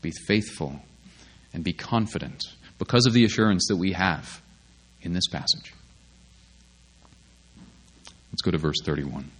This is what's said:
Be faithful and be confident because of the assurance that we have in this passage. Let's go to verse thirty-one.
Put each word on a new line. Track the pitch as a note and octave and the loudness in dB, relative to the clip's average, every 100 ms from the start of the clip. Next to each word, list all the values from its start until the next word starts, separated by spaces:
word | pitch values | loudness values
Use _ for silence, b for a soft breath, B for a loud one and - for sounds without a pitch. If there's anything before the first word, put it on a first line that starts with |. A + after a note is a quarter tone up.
Be | E2+ D#2+ - | -8 -8 0
faithful | G#2+ G#2 - D2+ C#2+ - - - B B B B | 2 2 -8 -8 -8 -16 -20 -20 B B B B
and | A#2+ | -6
be | A#2 | -6
confident | F2 - A#2 G#2+ - - - - - B B | -6 -2 0 0 -4 -8 -10 -14 -14 B B
because | - A#2+ A#2+ | 2 4 6
of | |
the | A#2 A2 | 6 6
assurance | - A2 F#2 - | 6 4 4 2
that | G2 | 0
we | F#2 | 0
have | F2 F#2 D2+ - - - - _ - _ - | 2 0 0 -6 -18 -20 -20 _ -20 _ -12
in | F2 | -4
this | F2 - | -2 -2
passage. | - - - - - - - - - - - - - - - - - - - - - - - - - - - - - - | -4 -2 -2 -4 -20 -20 -20 -20 -20 -20 -20 -20 -20 -20 -20 -20 -20 -20 -20 -20 -20 -20 -20 -20 -20 -20 -20 -20 -20 -12
Let's | - | -4
go | - | 0
to | E2 | 0
verse | D#2 D2 | 0 -2
thirty-one. | - D2 C#2 C2 C#2+ | -2 -4 -4 -8 -12